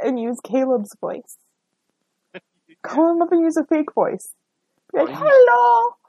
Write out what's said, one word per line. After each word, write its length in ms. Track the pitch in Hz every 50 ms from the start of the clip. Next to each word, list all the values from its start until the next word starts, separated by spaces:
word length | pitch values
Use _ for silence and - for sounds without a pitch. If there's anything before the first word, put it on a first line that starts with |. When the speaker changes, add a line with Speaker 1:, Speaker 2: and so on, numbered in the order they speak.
| -
Speaker 1:
and 160 | - 262 240
use 200 | 226 233 247 233 -
Caleb's 540 | - 196 262 262 262 254 233 208 - - -
voice. 360 | - 175 180 - - _ - _ _ _ _ _ _ _ _ _ _ _ _ _ _ _ _ _ _ _ -
Speaker 2:
<laughs> 60 | - _ _ _ _ _ _ _ _ -
Speaker 1:
Call 300 | - - 262 320 330 339
him 100 | 339 339
up 100 | 339 359
and 100 | 339 330
use 140 | 330 311
a 80 | 320 294
fake 260 | - 330 302 302 - -
voice. 400 | - 190 175 160 190 - - - _ _ _ _ _ _ _ _ _ _ _ -
Be 80 | -
like, 80 | - -
Speaker 2:
Are 40 | -
you 60 | - 554 605
Speaker 1:
"Hello, 600 | 539 539 494 480 466 480 480 480 466 466 466 480 480 _ _